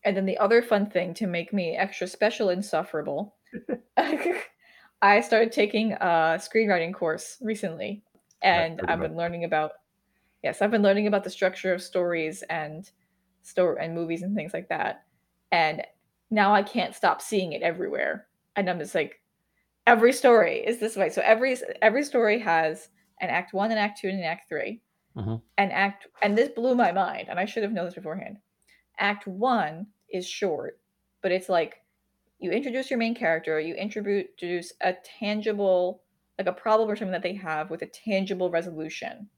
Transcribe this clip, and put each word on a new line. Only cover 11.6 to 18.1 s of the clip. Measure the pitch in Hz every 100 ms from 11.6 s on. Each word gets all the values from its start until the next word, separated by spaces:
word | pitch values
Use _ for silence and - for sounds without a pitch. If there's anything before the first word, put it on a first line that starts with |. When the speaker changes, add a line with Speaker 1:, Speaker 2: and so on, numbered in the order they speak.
| 190
Speaker 1:
of | 180
stories | 180 185 175 170 156 190
and | - 165 151 156 - _ _ _ _ _
sto-, | - - 180 -
and | 165 165
movies | 165 165
and | 175 202
things | 196
like | - 190
that. | 160 - - _ _ _ _ _
And | 175 156 160 - _ _ _ _
now | 214 202
I | 208
can't | 202 233 180 -
stop | 185 -
seeing | - 208 180
it | 147
everywhere. | 170 165 175 - 69